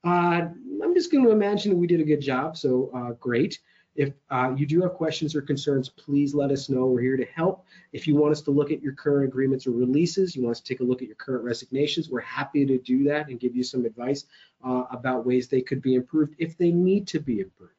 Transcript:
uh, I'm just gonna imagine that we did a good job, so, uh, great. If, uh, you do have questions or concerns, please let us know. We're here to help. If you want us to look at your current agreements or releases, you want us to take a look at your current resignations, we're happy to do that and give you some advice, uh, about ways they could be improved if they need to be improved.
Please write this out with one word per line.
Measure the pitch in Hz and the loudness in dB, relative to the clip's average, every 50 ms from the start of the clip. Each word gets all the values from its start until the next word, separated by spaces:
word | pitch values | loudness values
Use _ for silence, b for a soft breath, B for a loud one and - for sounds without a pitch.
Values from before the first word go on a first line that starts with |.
| - | 0
uh, | 175 175 175 175 175 170 170 170 170 - - - 269 285 - - | 2 2 2 2 2 2 0 0 -2 -8 -12 -14 -10 -8 -4 0
I'm | 339 359 | 2 2
just | 359 - - | 2 2 2
gonna | - 277 254 233 | 4 6 6 6
imagine | 214 214 202 202 208 202 - 208 | 6 6 4 2 0 0 0 2
that | 190 | 2
we | 175 175 | 2 4
did | 170 175 165 | 2 2 2
a | 156 | 4
good | 151 151 139 | 2 2 0
job, | 131 135 131 131 143 160 - | 2 -2 -2 -2 -2 -4 -6
so, | - - 135 127 127 135 - 123 | -2 0 0 2 2 0 -2 -4
uh, | 127 123 123 117 | -8 -8 -8 -10
great. | - - 123 120 117 113 113 - - b b b b b b _ | -8 -4 -2 0 2 0 0 -2 -10 b b b b b b _
If, | - 139 139 - _ _ _ | -2 -2 -2 -2 _ _ _
uh, | 135 127 127 131 135 | -4 -2 -2 -2 0
you | 139 151 | -2 -2
do | 139 156 175 | 2 2 2
have | 180 175 180 | 2 0 -2
questions | - 160 160 156 - 165 143 156 | -2 -4 -4 -2 -4 -6 -4 -4
or | 147 | -4
concerns, | 139 - 147 139 - 147 139 139 131 - | -2 -2 -4 -2 0 0 0 0 -2 -4
please | _ - _ - 143 143 143 139 139 | _ -20 _ -2 0 2 2 2 0
let | 143 139 139 | 0 0 0
us | 139 135 - - | 0 -2 -2 -2
know. | 131 127 127 | 0 0 2
We're | 131 127 120 | 2 2 2
here | 123 131 135 | 2 0 0
to | 131 120 | 0 -2
help. | - - 165 165 190 185 - b b b b b b | -4 -4 0 0 0 0 -2 b b b b b b
If | - 143 - | -14 -6 0
you | 160 147 | 2 4
want | 143 151 147 156 | 4 4 4 2
us | 147 - | 0 0
to | - | 0
look | 139 143 143 143 | 2 2 2 0
at | 156 - | -2 -4
your | - 143 139 | -4 -8 -10
current | - - 151 143 139 139 | -4 0 2 2 2 2
agreements | 127 123 127 135 135 135 131 - | 0 0 0 0 0 0 0 -2
or | 131 | -2
releases, | 120 117 127 123 131 147 175 170 - 196 190 180 170 | 0 0 0 2 2 2 2 2 2 0 -2 -2 -2
you | 139 127 | -4 -2
want | 117 117 | -2 -4
us | - | -6
to | _ - 127 | _ -10 -6
take | - | -4
a | 127 | -2
look | 123 127 127 | -2 -2 -2
at | 127 | -4
your | 107 107 | -14 -14
current | _ - - 131 123 113 | _ -8 -6 -6 -4 -4
resignations, | 123 117 - - _ 127 135 147 139 - 170 156 - | -4 -6 -6 -8 _ -2 -2 0 0 0 -4 -4 -4
we're | 131 120 | -6 -8
happy | - - - 143 139 135 - 147 139 | -8 -8 -8 -8 -8 -2 0 0 2
to | 135 131 | 2 2
do | 127 127 - 127 131 139 | 0 0 0 2 2 2
that | 143 147 151 151 143 | 2 2 0 -4 -6
and | 127 117 | -10 -4
give | 123 123 117 | -4 -4 -2
you | 123 123 | -2 -4
some | 127 - 131 120 | -2 -2 -2 -2
advice, | 113 110 120 120 127 139 139 - b b b b b b b - | -2 -4 -6 -4 -4 -4 -4 -4 b b b b b b b -8
uh, | 127 127 127 127 - | -4 -4 -4 -4 -6
about | 123 127 120 131 127 117 117 | -10 -6 -4 -4 -4 -2 0
ways | 127 123 127 127 | 2 0 0 0
they | - - 131 | 0 -2 -2
could | 127 - 143 131 | 0 -2 -6 -2
be | - 131 127 | 0 2 2
improved | 127 123 _ - 156 151 151 - - | 2 0 _ 0 0 0 0 -2 -8
if | 165 160 - | -8 -8 -2
they | _ 180 170 | _ 2 2
need | 170 175 180 185 190 202 196 | 4 4 4 4 2 2 0
to | - - 165 | -2 -6 -4
be | 139 131 117 101 | -2 -2 -4 -4
improved. | 95 - _ _ 92 - _ | -4 -8 _ _ -20 -20 _